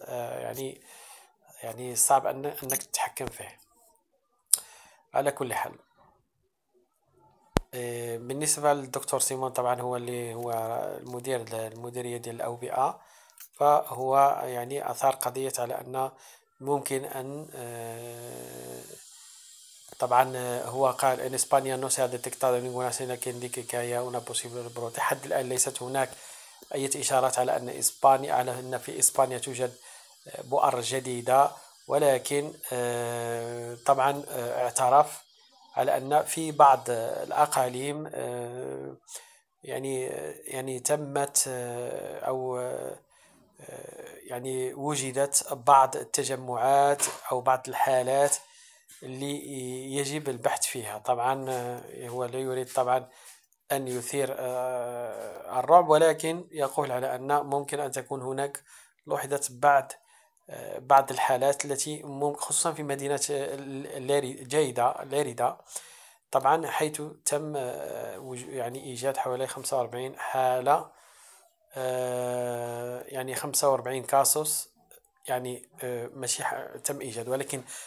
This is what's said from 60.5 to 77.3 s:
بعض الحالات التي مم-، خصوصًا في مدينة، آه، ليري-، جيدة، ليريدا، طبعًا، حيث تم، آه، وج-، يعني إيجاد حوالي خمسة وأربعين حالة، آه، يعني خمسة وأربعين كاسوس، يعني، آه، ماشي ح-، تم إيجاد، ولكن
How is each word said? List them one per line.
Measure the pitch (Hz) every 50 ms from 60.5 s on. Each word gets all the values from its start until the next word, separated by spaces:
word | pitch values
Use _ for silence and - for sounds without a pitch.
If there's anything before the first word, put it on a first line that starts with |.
| - - - - - -
بعض | 127 127 139 135 135 135
الحالات | 135 - - - 131 123 131 139 139 - -
التي | 147 139 135 - 151 151 151 -
مم-، | 147 139 135 143 147 147
خصوصًا | 147 - - 147 - - 170 156
في | 151 151
مدينة، | 143 139 139 139 139 143 135 - -
آه، | 147 139 139 - 139 139 139 139 135 135 143 - - 139
ليري-، | 127 131 143 143 143 127 135 - 135
جيدة، | 123 131 151 151 131 120 120 120 131 - - -
ليريدا، | 139 131 143 147 127 120 120 120 127 - - - - - - - - - - - - - _ _ _
طبعًا، | - 135 131 135 151 165 165 143
حيث | - - 156 156 151 151 147 156 - - -
تم، | - 147 147 156 151 151 143
آه، | 127 123 - - 73 - - - - 110 101 92
وج-، | 135 131 127 120 123 -
يعني | 135 131 120 120 123 135 135
إيجاد | 139 127 117 123 139 135 -
حوالي | - 131 127 123 131 127
خمسة | - 139 127 - 143 131
وأربعين | 120 113 117 123 127 135 139 -
حالة، | - - - 131 131 127 127 127 127 135 147 170 165 - - _ - - - - - - - - _ _ _ _ _ _ -
آه، | 135 131 127 127 127 127 123 123 123 123 123 123 123 123 123 120 120 120 120 120 120 120 123 123 123 - -
يعني | 143 131 127 131 127
خمسة | - - 147 131 - - 143
وأربعين | 135 127 120 123 131 131 123
كاسوس، | - - 139 139 135 - 151 151 151 - - - - _ _ _ _ - - _ _ _ _ - -
يعني، | 131 127 127 127 123 123 - - _ - -
آه، | 123 123 120 117 - -
ماشي | 135 131 120 - - 131
ح-، | - - - - - - - -
تم | - 143 143
إيجاد، | - 131 107 117 113
ولكن | 120